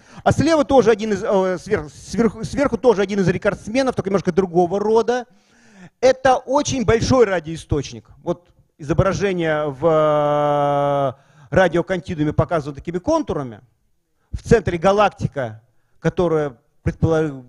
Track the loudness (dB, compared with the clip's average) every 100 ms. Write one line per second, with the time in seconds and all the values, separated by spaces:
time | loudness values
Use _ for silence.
0 | _ -6 -2 0 2 2 4 4 4 2
1 | 0 -4 0 0 0 -4 -4 -6 -6 -16
2 | -8 0 0 -2 -8 -2 -2 0 2 2
3 | 0 0 0 0 -2 -4 -4 -2 -2 -2
4 | -2 -2 -2 -2 0 0 0 0 0 0
5 | 0 -2 -6 _ _ _ _ -20 -20 _
6 | 0 2 2 2 2 -2 0 -2 0 2
7 | 4 4 4 2 -4 -10 -4 -4 -4 -8
8 | -10 -10 -6 -6 _ _ _ -10 -2 2
9 | 2 0 -2 -2 -2 -2 -4 -2 2 4
10 | 4 2 2 2 2 2 0 0 0 0
11 | -2 -4 _ _ -4 0 2 0 -2 -4
12 | -6 -4 -2 0 0 -2 -4 -10 -8 -6
13 | -2 -2 -2 -6 -8 -14 -20 _ _ _
14 | _ _ _ -6 2 2 2 -2 0 2
15 | 2 0 -8 -6 -8 -10 _ _ _ _
16 | -6 -2 0 -2 -4 -8 _ _ -6 -2
17 | 0 0 0 -6